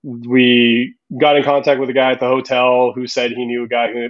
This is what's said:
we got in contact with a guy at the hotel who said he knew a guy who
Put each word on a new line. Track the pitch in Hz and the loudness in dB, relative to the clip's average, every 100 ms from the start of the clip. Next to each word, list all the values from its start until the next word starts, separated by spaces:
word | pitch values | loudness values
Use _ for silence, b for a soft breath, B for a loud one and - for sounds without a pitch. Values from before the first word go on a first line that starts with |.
we | 139 120 120 127 123 120 117 120 131 - _ 127 | -14 -12 0 2 4 4 4 2 -2 -10 _ 0
got | 147 147 | 2 2
in | |
contact | 135 143 143 135 | 2 0 0 0
with | 131 | 0
a | |
guy | 131 131 | 0 0
at | 123 | 0
the | 123 | 0
hotel | 131 127 127 127 123 123 | -2 0 0 2 2 0
who | 127 123 | -2 -6
said | 127 120 | -4 -4
he | 117 | -4
knew | 120 120 | -6 -6
a | 117 | -4
guy | 120 113 | -2 -2
who | 120 | -4